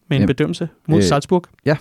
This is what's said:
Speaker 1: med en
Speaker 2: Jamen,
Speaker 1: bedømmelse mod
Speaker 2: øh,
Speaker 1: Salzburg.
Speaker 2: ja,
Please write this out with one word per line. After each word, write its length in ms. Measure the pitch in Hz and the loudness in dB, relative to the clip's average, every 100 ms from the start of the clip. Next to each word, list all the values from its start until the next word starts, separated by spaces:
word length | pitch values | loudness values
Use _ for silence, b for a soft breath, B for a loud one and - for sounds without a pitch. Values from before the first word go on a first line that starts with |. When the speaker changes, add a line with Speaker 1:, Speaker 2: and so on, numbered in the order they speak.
| - | -4
Speaker 1:
med 80 | 139 | 0
en 40 | |
Speaker 2:
Jamen, 60 | 190 | 0
Speaker 1:
bedømmelse 420 | 135 151 170 170 _ - | 0 -2 -4 -8 _ 0
mod 100 | 151 | 2
Speaker 2:
øh, 60 | |
Speaker 1:
Salzburg. 380 | 92 143 - 180 - _ - | 2 0 0 -2 -4 _ -4
Speaker 2:
ja, 100 | - | -4